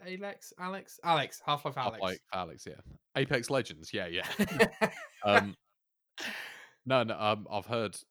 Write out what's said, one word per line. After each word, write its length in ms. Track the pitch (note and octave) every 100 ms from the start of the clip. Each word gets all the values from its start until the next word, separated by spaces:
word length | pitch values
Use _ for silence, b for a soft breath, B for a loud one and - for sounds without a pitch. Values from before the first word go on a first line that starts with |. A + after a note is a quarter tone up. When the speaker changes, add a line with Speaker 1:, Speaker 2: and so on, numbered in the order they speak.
| F3+
Speaker 1:
Alex? 480 | F#3 G3+ - - -
Alex? 420 | F3+ F#3+ - -
Alex, 380 | E3+ D#3 B2+ - -
Half-Life 300 | D3 D3+ C3+
Alyx. 260 | B2 A2+
Speaker 2:
Half-Life 180 | F#2+ F#2 -
Alyx, 320 | F#2+ F2 D2 -
yeah. 160 | D2 - - _ -
Apex 340 | C#3 C3 A#2
Legends, 440 | C3+ A#2 D2+ D#2+
yeah, 140 | G#2+ F2
yeah. 200 | F2 - -
<laughs> 280 | G3+ E3+ A3 -
Speaker 1:
<laughs> 280 | A3 - - - G#2
Speaker 2:
Um, 300 | G#2 G2+ F2 _ _ _ _ _ - B B B B B B B2
no, 180 | C3
no, 160 | A2+ F2+
um, 280 | G#2+ G#2+ G2+
I've 140 | G2+ F#2
heard 320 | A#2 G#2+ - -